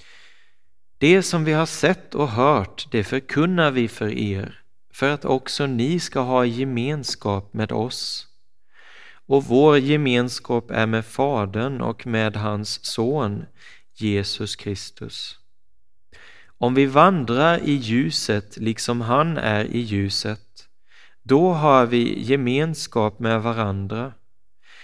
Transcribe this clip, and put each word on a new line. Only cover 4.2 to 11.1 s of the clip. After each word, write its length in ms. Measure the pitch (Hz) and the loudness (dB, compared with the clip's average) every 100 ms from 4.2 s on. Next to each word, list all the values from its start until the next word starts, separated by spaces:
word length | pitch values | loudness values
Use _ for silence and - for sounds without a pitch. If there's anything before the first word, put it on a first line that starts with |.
| 107 95 - - - - - | -2 -4 -6 -12 -20 -20 -16
för 180 | - 135 | -2 -2
att 160 | 147 - | -2 -2
också 400 | 131 - - 139 | -2 -2 -4 -2
ni 340 | 123 127 175 | 0 0 -2
ska 200 | - 139 | -2 -4
ha 260 | 123 127 123 | 0 2 0
gemenskap 1080 | 117 135 120 127 151 123 - 104 98 98 | -2 -4 -2 -4 -4 -8 -8 -4 -4 -4
med 180 | 110 107 | -6 -4
oss. 560 | 113 120 - - - - - - - - - - - - - - | -4 -4 -6 -10 -10 -14 -20 -20 -20 -20 -20 -20 -20 -20 -14 0
Och 180 | 139 | 0
vår 340 | 135 123 151 143 | 4 6 6 6
gemenskap 920 | 131 151 139 123 123 123 - 120 - | 4 2 2 2 0 -4 -2 -4 -2
är 140 | 113 110 | -2 0
med 200 | 113 | 0
Fadern 760 | 113 | -4